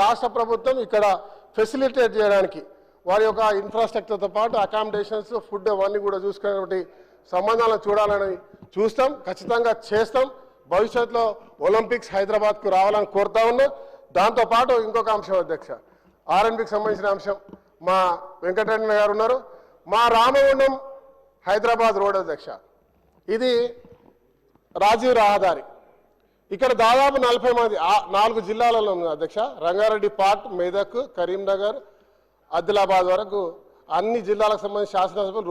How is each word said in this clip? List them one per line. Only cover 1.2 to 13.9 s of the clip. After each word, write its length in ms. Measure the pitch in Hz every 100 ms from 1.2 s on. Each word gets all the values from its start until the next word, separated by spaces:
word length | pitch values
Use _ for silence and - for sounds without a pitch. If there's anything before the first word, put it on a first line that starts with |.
| - - - -
ఫెసిలిటేట్ 560 | 220 269 269 247 233 208
చేయడానికి 440 | 208 202 185 160 - - _ _ 180
వారి 180 | 196
యొక్క 180 | 220 208 220 202
ఇన్‌ఫ్రాస్ట్రక్చర్‌తో 680 | 202 220 220 226 196 208 196 208
పాటు 180 | 226 226
అకామిడేషన్స్, 760 | 196 214 214 208 202 220 208 233 -
ఫుడ్ 220 | 202 190
అవన్నీ 300 | 196 196 208
కూడా 200 | 202 196
చూసుకునేటువంటి 560 | 196 196 202 196 185 185 175 - - _ _
సంబంధాలను 480 | 180 202 226 226 220 208
చూడాలని 500 | 208 208 202 196 180 - - -
చూస్తాం, 360 | - 220 214 262 285 -
ఖచ్చితంగా 460 | 185 - 233 233 220 -
చేస్తాం. 380 | 208 220 262 262 - - _ -
భవిష్యత్తులో 500 | 180 226 240 240 233 226 208 - -
ఒలింపిక్స్ 520 | 160 220 214 240 -
హైదరాబాద్కు 540 | 196 196 214 214 208 208 185
రావాలని 320 | 196 214 202 196
కోరుతా 240 | 208 214 226
ఉన్నా. 160 | 240 277 - -